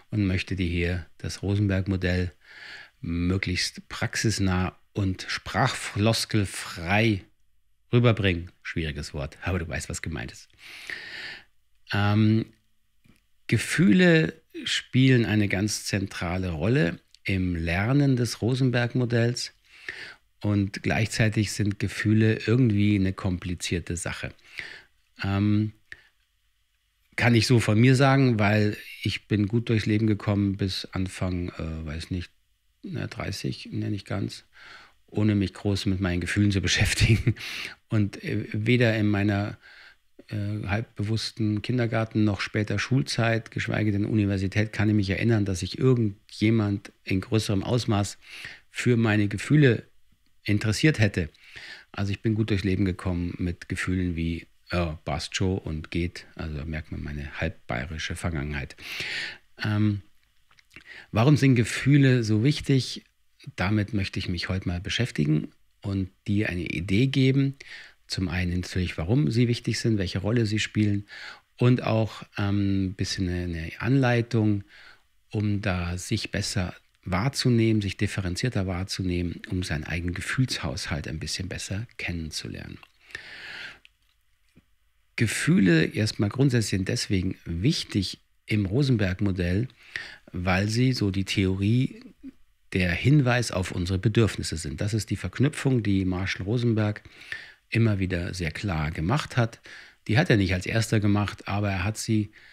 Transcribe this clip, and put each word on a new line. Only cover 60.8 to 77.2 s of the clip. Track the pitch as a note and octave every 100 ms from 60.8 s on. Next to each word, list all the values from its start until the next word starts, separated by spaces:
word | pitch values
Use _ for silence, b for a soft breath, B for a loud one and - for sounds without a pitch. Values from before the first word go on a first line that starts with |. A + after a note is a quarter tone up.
| B B B
warum | G2+ B2+ D3
sind | C#3
Gefühle | B2 A2 - C3 D3 C3+ B2+
so | G#2+ G#2+
wichtig? | C3+ D3+ - C3+ - - - _ _ _ C#3 -
Damit | F2+ G#2+ G2+
möchte | G2+ G2 G2+
ich | -
mich | F2 -
heute | F#2 F#2
mal | F2
beschäftigen | F2+ - A#2 - D3 D3+ - _ _ _
und | G#2 G2 F#2 _ -
dir | G2+ G#2+
eine | F2 D2
Idee | - F#2 F#2+ C3+
geben. | C#3 C3 C3+ C3+ - B B B B -
Zum | - F#2
einen | F2+ F2+ F2+
natürlich, | - F#2 F2 -
warum | D#2+ C3 D3
sie | A#2 A#2+
wichtig | A#2+ - A2
sind, | A#2 G#2+
welche | F#2 F#2+
Rolle | G2 A#2+ G#2+
sie | G#2+
spielen | - G#2+ G#2 G2+ - B B B _ -
und | B2 B2+
auch, | - A2 A2 - - -
ähm, | G2+ G2+ G2 G2 F#2+
ein |
bisschen | - F#2+ - F#2
eine, | F2+
eine | F2 E2 D#2+ -
Anleitung, | G#2+ C#3 B2 A#2+ A#2 A#2 G#2+ G2+ B B B B _ _ _
um | A2 G#2 G2+
da | G2+ F2+ F2 F2+
sich | - G#2+ -
besser | G2+ - G2 F2 - _ _
wahrzunehmen, | - F2+